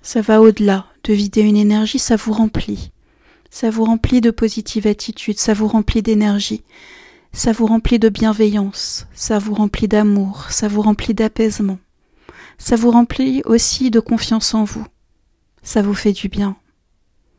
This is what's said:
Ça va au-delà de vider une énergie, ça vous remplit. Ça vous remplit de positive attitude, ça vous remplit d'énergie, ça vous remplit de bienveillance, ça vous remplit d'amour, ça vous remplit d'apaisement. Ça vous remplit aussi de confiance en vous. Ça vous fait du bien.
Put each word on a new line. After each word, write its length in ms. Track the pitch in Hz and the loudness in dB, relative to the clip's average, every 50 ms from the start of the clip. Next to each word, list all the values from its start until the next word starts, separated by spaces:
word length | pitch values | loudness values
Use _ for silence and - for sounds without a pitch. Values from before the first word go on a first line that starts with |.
Ça 200 | _ - - 233 | _ -4 -4 -4
va 200 | 208 226 220 220 | 2 4 6 8
au-delà 460 | 220 220 214 - 208 202 196 190 190 _ _ _ - | 8 8 6 6 2 0 0 0 -4 _ _ _ -2
de 100 | - 214 | -2 0
vider 280 | 202 202 202 - 214 | 0 0 0 0 2
une 160 | 214 214 208 | 2 4 4
énergie, 420 | 208 208 208 208 214 214 214 - 262 | 4 4 2 2 0 0 -2 -2 -4
ça 160 | - - 233 | 0 0 0
vous 160 | 208 - 220 | 0 0 -4
remplit. 600 | 214 214 226 214 - - - - 208 190 - - _ _ _ _ _ _ _ _ _ _ _ _ | 0 0 0 0 0 -4 -4 -4 -8 -10 -10 -16 _ _ _ _ _ _ _ _ _ _ _ _
Ça 200 | - - - 226 | -10 -4 -4 -4
vous 140 | 220 226 226 | 0 0 0
remplit 380 | 220 226 226 - - 254 247 | 2 0 0 0 0 0 2
de 100 | 220 233 | 2 2
positive 560 | 226 - 226 214 - 226 208 - - 214 202 | 0 2 -2 -2 -2 -6 -10 -6 -8 -2 -2
attitude, 500 | 214 208 - - - 214 - - - 202 | -2 -2 -2 -6 -12 -12 -8 -6 -6 -6
ça 160 | - - - 214 | -4 -2 -2 0
vous 140 | 202 220 | 0 0
remplit 340 | 214 - 220 208 - - 226 | 0 0 0 0 2 -2 0
d'énergie, 640 | 202 226 220 208 214 208 202 202 202 - 214 214 - _ _ - - - - - - - _ _ _ _ - | 0 0 0 2 2 0 0 -2 -4 -6 -8 -10 -10 _ _ -20 -20 -20 -20 -20 -20 -20 _ _ _ _ -10
ça 180 | - - 247 | -2 -2 -2
vous 140 | 220 214 226 | 0 2 2
remplit 340 | 214 226 226 226 - 247 226 | 2 2 0 2 2 2 4
de 80 | 220 | 4
bienveillance, 1000 | 220 208 - 226 220 214 208 220 208 208 208 196 196 - - - - - - - - - | 2 2 2 0 0 2 2 2 2 2 0 -2 -4 -6 -10 -10 -10 -10 -12 -14 -16 -14
ça 260 | - - - 214 208 | -12 -6 -2 -2 -2
vous 140 | 202 214 208 | -2 -2 -2
remplit 360 | 208 214 202 - - 226 202 | -2 -2 -2 -2 -4 -2 0
d'amour, 560 | 208 208 208 208 202 202 196 190 202 - - - | 2 2 2 4 2 2 0 -2 -6 -10 -12 -8
ça 200 | - - 220 208 | -6 -4 -4 -2
vous 120 | 202 208 | -2 0
remplit 320 | 208 214 208 208 - - 214 | 2 2 0 0 -2 -4 -2
d'apaisement. 680 | 196 220 220 220 - 226 220 208 - 208 196 190 185 _ _ _ _ _ _ _ _ _ - - - - - _ | -2 -2 -2 _ 0 -2 -2 0 -2 -4 -4 -4 -6 _ _ _ _ _ _ _ _ _ -20 -20 -20 -20 -20 _
Ça 200 | _ - - 240 | _ -2 -2 0
vous 140 | 226 226 240 | 2 4 4
remplit 500 | 226 240 240 - - - 262 269 262 269 - | 6 4 4 4 0 -2 -2 -2 -2 -2 0
aussi 460 | - 226 233 - - - - 262 254 | 2 2 2 2 0 -2 -2 -2 2
de 80 | 214 226 | 2 0
confiance 540 | 220 - 233 220 - - 226 220 - - - | 2 2 -2 -2 0 -2 -2 -2 -2 -2 -2
en 100 | 220 214 | -2 -2
vous. 220 | 101 - 220 220 - _ _ _ _ _ _ _ _ _ _ _ _ _ _ _ | -2 -4 -12 -14 -14 _ _ _ _ _ _ _ _ _ _ _ _ _ _ _
Ça 180 | - - 226 | -4 -2 0
vous 120 | 202 202 202 | 0 0 -2
fait 200 | - - 214 196 | 0 0 -2 -2
du 160 | - - 190 | -2 -6 -6
bien. 260 | - 202 202 196 196 _ _ _ _ _ _ _ _ _ _ _ _ _ _ _ _ | -4 -2 -4 -4 -4 _ _ _ _ _ _ _ _ _ _ _ _ _ _ _ _